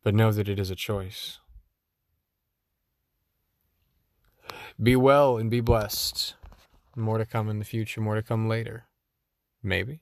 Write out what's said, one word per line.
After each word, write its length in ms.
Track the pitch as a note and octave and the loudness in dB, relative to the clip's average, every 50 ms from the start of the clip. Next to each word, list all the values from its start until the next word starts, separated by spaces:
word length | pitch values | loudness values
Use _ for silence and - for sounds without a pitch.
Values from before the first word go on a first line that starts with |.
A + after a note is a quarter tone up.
| _ | _
But 120 | A2 G2+ | 2 4
know 180 | G#2+ A2+ A2 G#2 | 4 4 4 4
that 160 | G#2 G#2 G2+ | 0 -2 -2
it 100 | G2+ G2 | -2 -4
is 120 | G2+ F#2+ | -4 -6
a 40 | F#2+ | -6
choice. 640 | F2+ - - G#2+ G2+ F#2+ F#2+ G2 - - - - - _ _ - - _ _ _ _ _ _ _ _ _ _ _ _ _ _ _ _ _ _ _ _ _ _ _ _ _ _ _ _ _ _ _ _ _ _ _ _ _ _ _ _ _ _ _ _ _ _ _ _ _ _ _ _ _ _ _ _ _ - - - - - - - G#2+ | -8 -6 -6 -6 -6 -6 -10 -12 -14 -14 -14 -16 -18 _ _ -20 -20 _ _ _ _ _ _ _ _ _ _ _ _ _ _ _ _ _ _ _ _ _ _ _ _ _ _ _ _ _ _ _ _ _ _ _ _ _ _ _ _ _ _ _ _ _ _ _ _ _ _ _ _ _ _ _ _ _ -18 -18 -16 -16 -20 -10 0 2
Be 140 | A2+ B2+ | 4 4
well 400 | B2+ B2+ C3+ C#3 C#3+ C#3+ C#3 B2 | 6 6 6 8 8 6 6 4
and 120 | A2+ A2+ A2+ | 2 0 0
be 120 | A2+ A#2+ | 0 0
blessed. 760 | A#2 A#2 A#2+ A2+ G#2 G2+ - - - - - - - - - _ - - - _ _ _ _ _ _ _ _ | 2 2 2 2 2 -2 -4 -6 -6 -6 -4 -6 -8 -8 -8 _ -20 -20 -20 _ _ _ _ _ _ _ _
More 220 | B2 A2 A2 A2 A2 | -6 -2 -2 0 -2
to 60 | A2 | -2
come 240 | - - A#2 G#2+ G#2+ | -2 -2 -4 -2 -2
in 120 | G#2+ G#2+ | -4 -4
the 40 | G#2+ | -6
future, 360 | - - A2+ A2 G#2 - - | -6 -6 -6 -6 -6 -6 -4
more 160 | A2 G#2+ G#2+ | -4 -2 -2
to 60 | A2 G#2+ | -2 -2
come 260 | - A#2 A2 A2 A2 | -2 -2 0 0 0
later. 380 | A2+ A2+ A#2 A2 A2 A2+ - _ _ _ _ _ _ _ _ _ _ _ _ _ _ _ - | -2 -2 -4 -8 -12 -16 -18 _ _ _ _ _ _ _ _ _ _ _ _ _ _ _ -4
Maybe. 380 | G2 F#2 F2+ F#2+ A#2 C#3+ D#3+ | -2 0 0 -2 -4 -8 -14